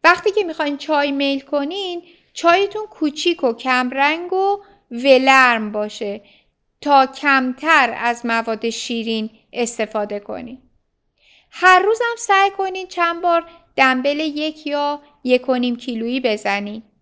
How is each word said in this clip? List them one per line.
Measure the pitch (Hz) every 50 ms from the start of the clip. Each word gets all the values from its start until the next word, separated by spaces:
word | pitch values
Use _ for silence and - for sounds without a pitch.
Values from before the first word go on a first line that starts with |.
| -
وقتی | 320 359 359 - 427
که | 392 427 403
می‌خواین | 330 311 - 311 294 294 277
چای | - - 311 285 285 294
میل | 277 277 277 277 277 277
کنین، | 269 - - 285 277 294 349 403 403 370 349 349 - _ _ _ _ _ _
چایتون | - - 339 339 381 403 403 403 427 427
کوچیک | 427 - - 311 302 285 - - 349 339 339 -
و | 247 233
کمرنگ | 233 - 262 254 247 254 247 254 269 277 285 311 330 349 349 370
و | 370 381 392 403 403 403 _ _ _ _ _
ولرم | 240 233 247 277 262 254 262 269 269 262 262 247 240 226 220 208
باشه | 208 208 208 208 - - 226 202 196 220 _ _ _ _ _ _ _ _ _ _ _ _
تا | - 294 285 269 269
کمتر | 262 269 - - 294 269 269 254 254 254 - - 311 330 302 262 - - -
از | 226 240 240 233 -
مواد | 233 226 233 226 233 226 220 226 233
شیرین | 226 - - - 240 233 220 226 226 220 220 220 _ _ _ _ -
استفاده | - 240 233 - - 220 208 - 214 208 208 208 208
کنین. | 202 - 208 180 - - 247 262 _ _ _ _ _ _ _ _ _ _ _ _ _ _ _ _ _ _
هر | _ - 359 370 370 370
روز | 381 403 453 440 480 466
هم | 466 453
سعی | - - 403 381 392 403
کنین | 392 392 381 381 370 381 370 370
چند | - 349 339 339 339 339
بار | 349 349 339 339 330 330 - - _ _ _
دمبل | - 285 262 254 254 254 277 285 294
یک | 311 311 285 294 302 311 311 311 - 294
یا | 285 294 285 294 294 294 _ _ _ _ _
یک | 247 254 254 254 269
و | 254
نیم | 254 247 247 240
کیلویی | 233 - - 240 220 226 233 247 269
بزنین. | 262 240 214 208 - - 196 202 202 208 208 226 226 _ _ _